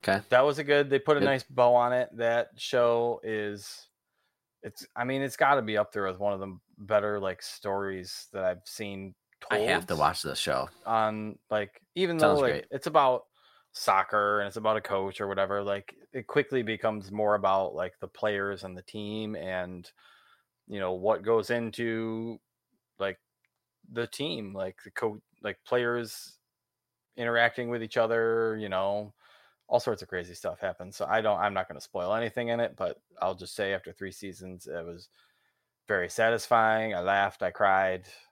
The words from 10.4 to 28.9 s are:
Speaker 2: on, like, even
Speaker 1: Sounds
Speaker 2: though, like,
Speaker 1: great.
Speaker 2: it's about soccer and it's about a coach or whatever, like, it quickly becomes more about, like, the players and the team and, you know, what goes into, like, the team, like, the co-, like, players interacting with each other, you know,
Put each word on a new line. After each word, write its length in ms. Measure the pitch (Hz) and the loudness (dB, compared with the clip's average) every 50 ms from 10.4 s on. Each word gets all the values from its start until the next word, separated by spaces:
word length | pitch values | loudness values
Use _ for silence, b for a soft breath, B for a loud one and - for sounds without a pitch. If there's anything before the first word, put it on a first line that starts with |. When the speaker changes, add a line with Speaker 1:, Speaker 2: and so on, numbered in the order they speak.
| - 85 71 65 67 65 - - - | -2 0 0 0 -2 -4 -8 -12 -4
Speaker 2:
on, 540 | - 113 110 110 107 107 107 107 107 - - _ _ | 0 2 2 2 2 0 -4 -8 -10 -10 -14 _ _
like, 300 | 107 107 104 98 _ - _ _ _ | -2 -2 -2 -4 _ -20 _ _ _
even 240 | 170 190 175 170 160 | -2 0 0 2 4
Speaker 1:
Sounds 180 | 156 151 151 147 | 4 6 6 4
Speaker 2:
though, 40 | 139 | 4
like, 100 | 123 - | 2 0
Speaker 1:
great. 140 | 143 - _ | -2 -4 _
Speaker 2:
it's 160 | - 135 - | -10 -6 -6
about 380 | 170 151 160 139 131 127 120 - _ b b b b b b b b b | 2 4 6 6 6 4 2 -2 _ b b b b b b b b b
soccer 680 | - - - 98 95 95 - - 107 104 104 104 104 | -2 2 4 4 4 4 2 2 2 2 4 2 2
and 80 | 101 101 | 0 -2
it's 80 | 92 | -6
about 200 | 117 107 110 110 | -2 0 2 2
a 40 | 107 | 2
coach 400 | 104 - 101 98 95 98 92 - | 0 -2 -2 -2 -2 -2 -4 -6
or 80 | 104 98 | -4 -4
whatever, 340 | 98 98 98 95 101 101 101 | 0 0 0 0 0 -2 0
like, 320 | 101 101 98 98 - - _ - _ _ | -2 -2 -4 -4 -12 -20 _ -20 _ _
it 140 | 131 117 | -10 -10
quickly 360 | - - 151 139 - 139 131 117 | 0 2 2 2 2 0 -2 0
becomes 480 | 107 110 101 - 113 107 107 98 95 101 | 0 -4 -2 -2 -2 -2 -2 -8 -8 -4
more 220 | 107 107 104 104 | 0 2 2 2
about, 400 | 101 98 98 95 87 85 85 - | 4 4 4 4 4 2 0 -2
like, 240 | 76 90 92 - _ | -4 -6 -6 -6 _
the 80 | - 95 | -14 -14
players 560 | _ - - 107 104 98 98 101 101 95 104 | _ -2 -2 0 0 0 0 -2 -4 -6 -8
and 120 | 95 90 | -12 -12
the 60 | 90 92 | -12 -16
team 520 | - - 107 104 104 107 110 110 107 107 | -14 -12 -10 -8 -6 -6 -6 -6 -6 -6
and, 540 | 85 76 92 92 92 90 90 90 90 87 - _ b b b b b b b b b b b b _ _ _ | -8 -6 -6 -4 -4 -6 -6 -8 -12 -14 -18 _ b b b b b b b b b b b b _ _ _
you 100 | 101 104 | -8 -4
know, 140 | 95 92 92 | -4 -4 -4
what 300 | 90 92 104 110 87 95 | -2 2 0 0 2 2
goes 280 | 110 117 113 101 - | 2 2 2 2 2
into, 880 | 120 120 117 113 107 - 120 117 113 113 113 113 113 113 113 117 113 107 _ _ _ _ _ _ _ _ _ _ _ _ | -2 -2 -2 -4 -6 -4 -4 -2 -2 -2 -4 -4 -4 -6 -6 -8 -10 -12 _ _ _ _ _ _ _ _ _ _ _ _
like, 200 | 98 98 92 _ _ _ _ _ _ _ _ _ _ _ _ _ _ - - | -6 -6 -6 _ _ _ _ _ _ _ _ _ _ _ _ _ _ -12 -6
the 140 | 117 117 | -6 -6
team, 480 | 117 - - 139 156 170 117 107 98 98 | -6 -6 -6 -6 -6 -4 -6 -8 -10 -6
like, 280 | 98 95 95 95 - - | -6 -6 -6 -8 -12 -20
the 60 | 104 | -14
co-, 300 | _ - - 110 107 107 _ _ _ _ - | _ -4 -4 -4 -4 -6 _ _ _ _ -8
like, 160 | 107 95 _ _ | -8 -8 _ _
players 760 | - 127 123 123 120 120 120 117 110 - - - - - _ _ _ _ _ _ _ _ _ _ _ _ _ _ _ _ | 0 0 2 2 2 0 -2 -4 -6 -10 -14 -16 -18 -20 _ _ _ _ _ _ _ _ _ _ _ _ _ _ _ _
interacting 520 | - 120 117 117 117 117 117 - - 123 120 | -4 -2 0 4 4 4 4 2 0 -4 -4
with 140 | 120 117 113 | -4 -4 -6
each 140 | 110 - | -2 0
other, 600 | 123 117 113 117 113 113 113 113 113 113 113 110 | 2 2 2 2 2 2 2 2 2 0 0 -2
you 120 | 110 107 101 | -4 -4 -2
know, 440 | 92 92 98 98 | -2 0 0 0